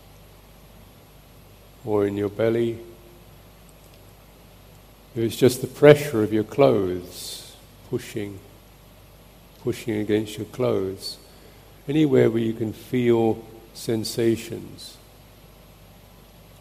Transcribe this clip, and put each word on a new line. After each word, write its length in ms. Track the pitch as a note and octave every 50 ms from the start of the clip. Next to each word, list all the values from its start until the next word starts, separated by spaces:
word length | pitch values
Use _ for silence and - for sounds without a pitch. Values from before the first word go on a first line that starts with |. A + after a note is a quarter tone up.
| - - - - - - - - - - - - - - - - - - - - - - - - - - - - - - - - - - - - -
or 220 | A2+ G#2 G#2 G2+
in 80 | G2+ G2+
your 140 | G2+ G2+ G2
belly. 500 | - - A2+ A2+ A2+ A#2 A#2 A#2 A2+ A2+ - - - - - - - - - - - - - - - - - - - - - - - - - - - - - - - - - - - - - - - - - - - - - - -
If 80 | A#2 A2+
it's 120 | A2 -
just 260 | - C#3+ A#2+ - -
the 60 | C3
pressure 560 | - - - D3 D3 D3 D3 - - - A2 G#2+
of 80 | -
your 140 | G#2+ G#2+ G#2
clothes 1120 | - - C#3+ C#3 C3+ A#2+ G#2 F#2+ F2+ F2+ F2+ F2+ - - - - - - - - - - - - - - - - -
pushing, 500 | C3 A#2 - - - A2+ G2+ G2+ G2 F#2+ - - - - - - - - - - - - - - - - - - - - - - - -
pushing 360 | - B2 A2 - - A#2 G#2+
against 400 | G#2+ G#2+ G2+ G#2 G#2+ G#2+ - -
your 100 | - G#2
clothes, 680 | - - B2+ B2+ A#2+ A2 G2 F#2+ F#2+ F#2+ G2 - - - - - - - - - - - - - - - - -
anywhere 420 | - C#3 D#3 D#3 C#3+ C3 B2+ B2 A#2
where 100 | A2 A#2
you 120 | A2+ A2+ A2+
can 200 | - A2+ G#2+ G2
feel 680 | - - - C3 B2 A#2+ A#2+ A#2 A2+ A2+ A2 G#2+ A2 - - - - - - -
sensations. 1200 | - - C3 A2+ A2 G#2 - - B2 A2+ A2+ A2+ G#2+ - - G#2+ G2 G2 G2 G2+ - - - - - - - - - - - - - - - - - - - - - - - - - - - - - - - - - - - - -